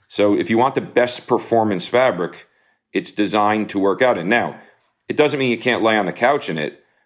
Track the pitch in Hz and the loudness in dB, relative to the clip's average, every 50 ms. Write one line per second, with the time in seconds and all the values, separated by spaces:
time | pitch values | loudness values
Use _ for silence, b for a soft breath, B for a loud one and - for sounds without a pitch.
0 | b b - - 104 104 104 - 92 98 113 113 123 135 - - 98 90 - 120 | b b -2 0 2 2 2 2 0 0 2 2 2 2 0 -2 -4 -2 0 0
1 | 123 123 - - - - 120 - - - 117 113 107 107 95 90 - - - 123 | 0 0 -2 -6 -4 -2 -2 -2 0 0 0 2 2 2 0 -4 -4 0 2 2
2 | 131 123 101 87 87 - - - - _ _ _ _ _ _ _ _ _ - 95 | 2 2 2 -2 -4 -6 -8 -12 -20 _ _ _ _ _ _ _ _ _ -6 -6
3 | 85 - - 104 104 90 107 107 104 104 107 107 104 101 - 101 95 98 92 90 | -6 -4 -4 -4 -2 0 0 2 2 2 2 0 -2 -4 -2 0 0 0 2 2
4 | 127 123 113 92 82 95 120 117 92 73 62 - b b b b b b b b | 2 2 2 0 0 0 0 0 0 -2 -6 -12 b b b b b b b b
5 | b - 120 131 151 139 147 139 135 123 113 - - 127 113 87 107 113 110 107 | b -4 0 2 2 2 2 0 -2 -2 -2 0 0 0 0 2 2 2 2 2
6 | 98 85 - - 117 131 147 139 - 95 82 78 76 - - - _ _ _ _ | 0 -2 -2 0 0 2 2 0 -2 -6 -6 -6 -6 -8 -10 -14 _ _ _ _
7 | _ | _